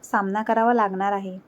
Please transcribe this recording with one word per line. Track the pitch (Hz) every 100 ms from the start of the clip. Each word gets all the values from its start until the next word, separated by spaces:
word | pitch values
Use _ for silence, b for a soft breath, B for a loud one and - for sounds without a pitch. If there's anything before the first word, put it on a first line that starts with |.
सामना | - 226 190 202
करावा | 220 226 226
लागणार | 240 202 190 196
आहे. | 202 190 185